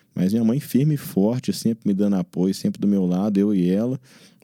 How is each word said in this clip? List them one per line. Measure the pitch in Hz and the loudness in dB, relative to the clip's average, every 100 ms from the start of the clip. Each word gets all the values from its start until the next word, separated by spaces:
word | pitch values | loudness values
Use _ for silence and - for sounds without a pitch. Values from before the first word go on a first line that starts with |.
| _ | _
Mas | - 92 | -2 0
minha | 113 | 2
mãe | 110 135 | 2 0
firme | - 120 151 | 0 0 2
e | 147 | 0
forte, | - 95 101 123 - | -2 0 0 0 -4
sempre | - 113 117 104 | -4 -2 -2 -2
me | |
dando | 98 104 98 | 0 2 0
apoio, | 87 - 92 | -2 -2 -2
sempre | 95 104 98 | 0 -4 -2
do | 101 | 0
meu | 101 90 | 2 0
lado, | 90 107 98 | 0 0 0
eu | 101 | 2
e | 101 87 | 2 2
ela. | 98 120 131 - - - _ | 0 -2 -6 -10 -20 -20 _